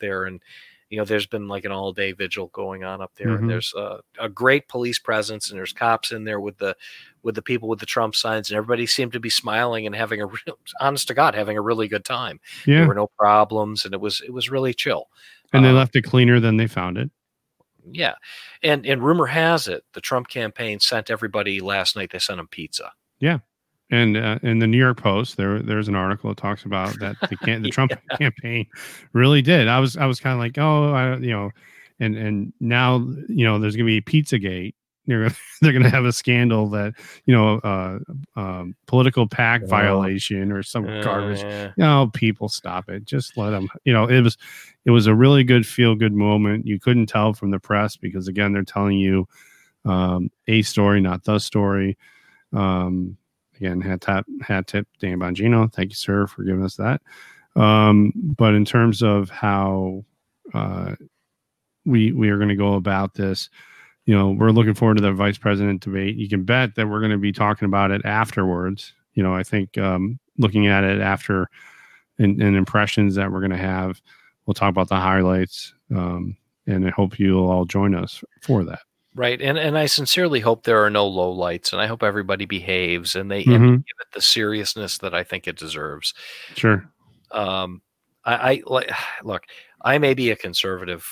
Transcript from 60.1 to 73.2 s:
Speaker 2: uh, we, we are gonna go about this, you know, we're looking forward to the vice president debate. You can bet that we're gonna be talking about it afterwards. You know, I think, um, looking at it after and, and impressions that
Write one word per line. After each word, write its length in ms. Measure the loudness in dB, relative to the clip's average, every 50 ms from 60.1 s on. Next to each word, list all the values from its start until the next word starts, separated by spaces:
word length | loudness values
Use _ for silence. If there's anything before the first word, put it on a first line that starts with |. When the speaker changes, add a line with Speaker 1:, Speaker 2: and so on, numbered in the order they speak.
| _ _ _ _ _ _ _ -8 -6
Speaker 2:
uh, 400 | -6 -4 -4 -6 -6 -6 -8 -8 -12 -14 -20 _ _ _ _ _ _ _ _ _ _ _ _ _ _ _
we, 280 | 2 4 4 4 2
we 180 | 2 2 2 2
are 80 | 2 2
gonna 180 | 2 0 2
go 180 | 2 2 2 0
about 400 | 0 0 0 0 0 -2 -4 -4
this, 340 | -4 -4 -4 -4 -6 -8 -12 _ -20 -20 _ _ -20 -20 _ _ _ _
you 100 | 2 4
know, 160 | 4 4 2
we're 200 | 2 2 4 4
looking 240 | 6 6 4 4 2
forward 220 | 2 2 4 4
to 60 | 4
the 100 | 4 2
vice 260 | 2 2 0 0 -2 -2
president 440 | 0 0 0 2 0 0 -2 -2
debate. 340 | -6 -6 -6 -4 -4 -4 -6
You 120 | -6 -4 -2
can 160 | -2 -2 0
bet 300 | 2 2 2 2 0 -2
that 120 | -4 -4 -2
we're 120 | -2 -2
gonna 180 | 0 0 0 0
be 140 | 0 -2
talking 340 | 0 0 0 0 0 0 0
about 240 | 0 2 2 2 2
it 120 | 0 -2 -2
afterwards. 880 | -2 0 0 0 0 0 0 0 0 0 -2 -4 -4 -6 -8 -12 -18 _ _ _ _ _
You 80 | 0
know, 120 | 0 0 0
I 80 | -2
think, 340 | -2 -2 -2 -4 -4 -4 -4 -2
um, 400 | -2 0 0 0 -2 -4 -4 -8 -14 _ _ 0
looking 280 | 0 2 4 4 4 4
at 160 | 4 4 4
it 160 | 2 0 0
after 500 | 0 -2 -2 -2 -2 -2 -2 -2 -2 -4 _ -16 -20 -20 -20 -20 -20 _ _ _ _ _ _ 0
and, 220 | 2 2 2 2
and 160 | 2 4 4
impressions 580 | 2 2 2 2 0 0 2 2 2 2 2 2
that 140 | 0